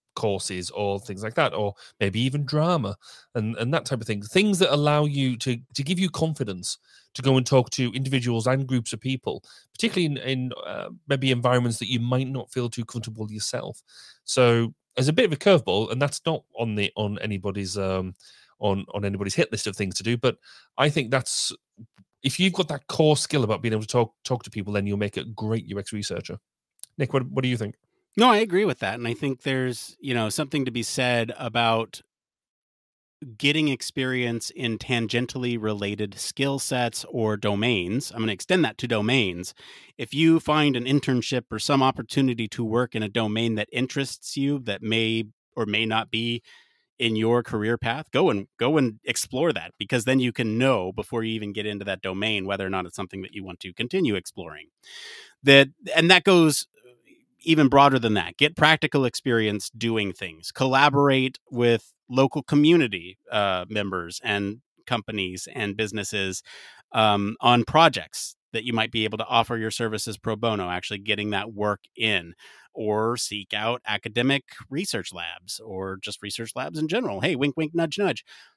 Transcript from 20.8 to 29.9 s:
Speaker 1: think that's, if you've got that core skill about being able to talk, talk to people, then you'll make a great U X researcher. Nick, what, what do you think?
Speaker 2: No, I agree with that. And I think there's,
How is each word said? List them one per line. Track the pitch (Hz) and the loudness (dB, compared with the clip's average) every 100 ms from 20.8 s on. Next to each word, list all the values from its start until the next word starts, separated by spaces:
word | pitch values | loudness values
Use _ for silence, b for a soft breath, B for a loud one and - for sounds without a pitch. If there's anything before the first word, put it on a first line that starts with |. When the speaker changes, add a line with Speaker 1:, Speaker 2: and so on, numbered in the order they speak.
| 147 | 0
Speaker 1:
think | 151 117 | 0 -2
that's, | 131 - - - - _ - 117 _ _ _ | -2 -2 -4 -6 -8 _ -20 -20 _ _ _
if | 135 - | -6 0
you've | 190 | 0
got | 190 165 | 0 -2
that | 143 - | -6 -4
core | - 151 143 | 2 4 4
skill | - 147 | 2 0
about | 110 101 | 0 0
being | 113 | -2
able | 107 | -2
to | 107 | 0
talk, | 123 113 _ | 0 0 _
talk | - 120 | -6 -6
to | - | -6
people, | 107 98 | -10 -4
then | 104 101 | -2 -2
you'll | 101 | -2
make | 104 - | -4 -6
a | |
great | 113 107 107 110 80 | -10 -6 -4 -4 -4
U | 101 | -10
X | - | -8
researcher. | 107 101 95 - 90 _ _ _ _ - - | -8 -6 -8 -8 -14 _ _ _ _ -14 -6
Nick, | 127 | -2
what, | 135 120 | 0 -2
what | 131 | -2
do | 127 | -2
you | 117 | -2
think? | 107 - _ _ _ 202 | -4 -10 _ _ _ 4
Speaker 2:
No, | 247 | 6
I | 208 | 6
agree | 220 180 202 | 4 2 0
with | - | 0
that. | 95 120 | -4 -4
And | 117 | -4
I | |
think | 120 143 127 | -2 -2 -2
there's, | 139 131 127 120 - | -2 -2 -2 -4 -10